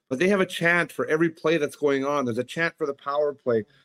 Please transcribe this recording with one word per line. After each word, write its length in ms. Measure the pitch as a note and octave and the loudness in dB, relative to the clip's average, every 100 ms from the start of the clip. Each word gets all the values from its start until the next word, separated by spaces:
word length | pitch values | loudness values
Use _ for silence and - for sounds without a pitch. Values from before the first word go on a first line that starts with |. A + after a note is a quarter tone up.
| _ | _
But 100 | C3 | 0
they 100 | F#3 | 2
have 120 | G3+ | 2
a 60 | F#3 | 0
chant 440 | - E3+ F3 D#3+ | 0 2 2 0
for 140 | - | -4
every 240 | C3+ D#3 E3+ | -2 2 0
play 300 | D#3+ D#3+ E3 | 0 0 2
that's 180 | C#3+ - | 0 0
going 260 | C#3+ C#3 | 0 2
on. 220 | C3+ C#3+ | 0 0
There's 140 | B2 A#2 | 0 -2
a 40 | |
chant 300 | B2 E3 E3 - | -4 -2 -4 -2
for 80 | D3 | -6
the 80 | |
power 400 | C#3 C#3+ C#3+ D3 | -6 -4 -2 -2
play. 320 | C3+ B2+ A2 G#2 _ | -2 -2 -2 -2 _